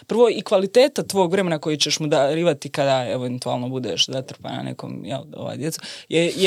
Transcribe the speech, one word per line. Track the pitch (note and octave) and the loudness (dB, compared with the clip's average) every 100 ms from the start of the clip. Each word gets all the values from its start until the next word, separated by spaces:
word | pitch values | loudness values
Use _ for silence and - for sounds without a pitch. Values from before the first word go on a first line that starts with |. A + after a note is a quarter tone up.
prvo | - G#3 A#3 | -2 4 4
i | G#3+ | 4
kvaliteta | - G3 F#3+ B3 C#4+ - | 0 2 4 4 4 2
tvog | E3 G3 F3 | -2 2 2
vremena | G3 F#3 D#3 | 2 0 -2
koji | - D3+ | -2 -2
ćeš | D3+ - | 0 -2
mu | D3+ | 2
darivati | D3+ C#3 D#3+ E3+ C#3+ C#3+ | 2 4 2 2 0 -4
kada | - C#3 C3 | 0 2 2
eventualno | A#2+ B2+ B2 B2+ C3 B2+ B2 | 0 -2 -4 -4 -4 -4 -4
budeš | C3 A#2+ - - | -4 -4 -2 -2
zatrpana | C3 C3+ - C3 B2+ | -4 -8 -12 -8 -6
nekom, | C3 B2+ A#2 B2 | -6 -8 -10 -10
jel, | G2 C3 D3+ | -8 -8 -10
ovaj, | - - B2 | -10 -8 -6
djecu, | D3+ - - - - | -6 -6 -12 -16 0
je, | D#3+ E3+ | 2 2
je, | F3 | 2